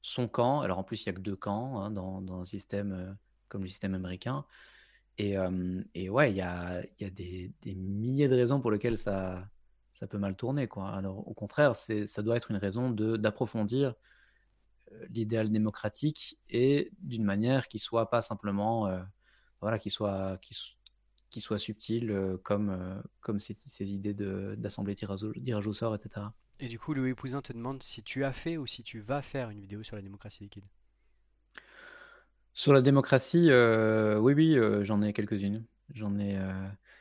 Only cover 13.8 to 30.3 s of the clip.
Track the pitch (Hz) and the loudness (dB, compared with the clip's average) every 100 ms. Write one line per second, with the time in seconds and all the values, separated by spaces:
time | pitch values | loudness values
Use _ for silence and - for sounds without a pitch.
13.8 | 139 - _ _ _ _ _ _ _ _ | 0 -2 _ _ _ _ _ _ _ _
14.8 | _ 110 117 113 110 113 110 107 107 - | _ -18 -10 -4 -2 0 2 2 2 0
15.8 | 107 - 151 151 - - - 117 131 143 | -6 -2 -2 -2 -10 -14 -4 2 4 4
16.8 | - - 135 113 101 101 117 131 - 110 | 0 -8 -8 -2 0 2 2 2 0 -8
17.8 | - 113 110 120 - 107 104 98 107 113 | -2 0 2 2 0 -4 -2 0 0 2
18.8 | 104 92 95 - _ _ _ _ 107 113 | 0 -2 -6 -16 _ _ _ _ -2 -2
19.8 | - - 104 98 95 92 - - - - | -2 -2 -2 -2 -4 -6 -10 -12 -12 -16
20.8 | - _ _ _ _ - - 104 - 104 | -20 _ _ _ _ -14 -4 -4 -4 -8
21.8 | - 113 117 98 95 92 - 104 104 92 | -4 -2 0 -2 -2 -4 -2 0 0 -4
22.8 | 90 98 - - - 104 - 104 - - | -6 -10 -12 -12 -6 -4 -6 -10 -10 -8
23.8 | 98 101 104 101 101 98 101 101 107 - | -6 -4 -4 -4 -4 -4 -6 -6 -6 -4
24.8 | 101 101 101 98 107 - 127 107 104 104 | -4 -4 -6 -6 -6 -6 -4 -2 -2 -2
25.8 | 113 104 107 - 104 - _ - 127 117 | -2 -2 -6 -10 -10 -12 _ -12 -10 -8
26.8 | - 143 127 123 135 135 - 117 120 135 | -4 -2 -2 -4 -6 -8 -8 -8 -8 -6
27.8 | - - 107 135 135 131 165 165 123 - | -6 -8 -6 -2 -2 -2 -6 -4 -4 -6
28.8 | - 113 104 143 139 139 117 104 98 104 | -8 -12 -4 -4 -4 -6 -6 -8 -10 -10
29.8 | 110 104 98 98 104 | -10 -10 -12 -14 -14